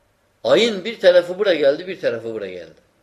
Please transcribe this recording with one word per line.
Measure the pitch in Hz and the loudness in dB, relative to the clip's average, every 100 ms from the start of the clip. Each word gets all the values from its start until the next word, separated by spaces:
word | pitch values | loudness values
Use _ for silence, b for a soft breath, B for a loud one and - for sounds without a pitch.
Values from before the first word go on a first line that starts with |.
| _ _ _ _ | _ _ _ _
Ayın | 117 156 233 196 | 2 2 2 -2
bir | 190 220 | -8 2
tarafı | 185 180 175 185 | 4 4 2 -2
buraya | 202 | -2
geldi, | 160 143 151 180 | 2 2 0 -4
bir | 175 | -8
tarafı | 139 117 113 | -6 -6 -8
buraya | 110 98 | -10 -10
geldi. | 90 80 80 _ _ | -12 -18 _ _ _